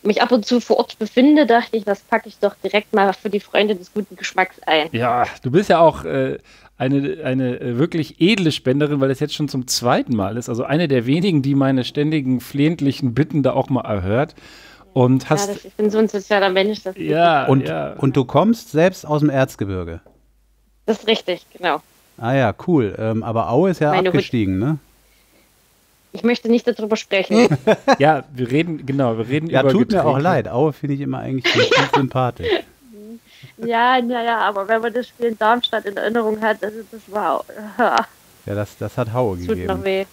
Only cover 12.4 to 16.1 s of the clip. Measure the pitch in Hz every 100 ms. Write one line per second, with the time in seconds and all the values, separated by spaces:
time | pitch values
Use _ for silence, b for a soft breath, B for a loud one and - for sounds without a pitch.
12.4 | - 139 151 170 139 127 135 117 156 156
13.4 | 131 135 - 127 - 104 90 113 156 -
14.4 | B B B B - 139 127 131 - 160
15.4 | 202 202 - - 214 214 214